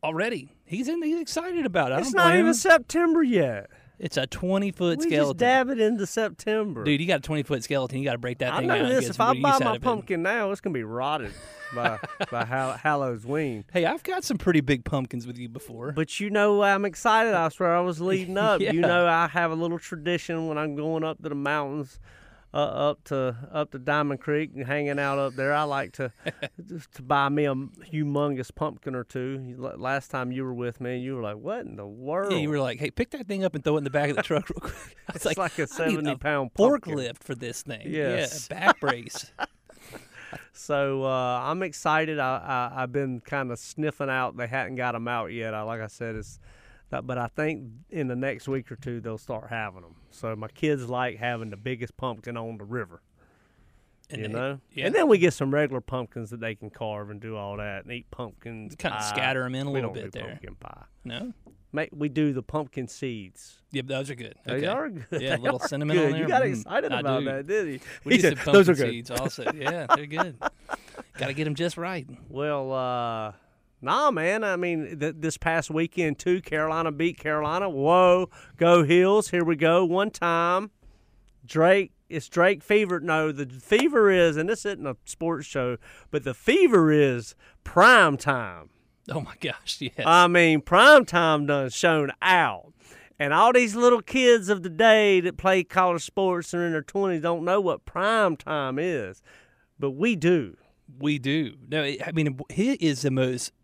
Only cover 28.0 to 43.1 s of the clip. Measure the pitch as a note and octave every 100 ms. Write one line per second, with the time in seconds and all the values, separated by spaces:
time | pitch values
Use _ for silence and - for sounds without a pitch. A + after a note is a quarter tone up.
28 | D3 C#3+ D3 C3+ B2+ - D#3 - - B2+
29 | A#2 C3 B2+ C3+ B2+ B2 B2+ - B2 C#3
30 | - C3+ B2 B2+ C3 B2 B2 A#2 B2 B2+
31 | B2+ C3 A2 G#2+ C#3 A#3 A2+ G#2+ G2+ G#2+
32 | C3 E3+ G3 F#3 D3 D3 C3 A2 D3 -
33 | B3 D4 G3 G3 F#3+ D#3 D3+ D3+ C#3 C#3+
34 | D3 D3 - D3+ - - - - - -
35 | - - - D#3+ F3 - C#3+ - D#3+ D#3+
36 | D3 C3 D3 D3 B2+ - A3 C#4+ F3 D3
37 | B2 - - B2+ A#2+ - - A2 - D#3
38 | C#3 A#2+ C3+ D3+ - - F#3+ - C#3+ A#2+
39 | A#2+ - - - - _ _ - - -
40 | - - - - - - - D3 C#3 C3+
41 | C3 C3 B2+ B2 B2+ E3+ F#3 - E3 D#3
42 | D#3+ D3+ C3 C3 - C3 B2 C3 B2+ B2+
43 | C#3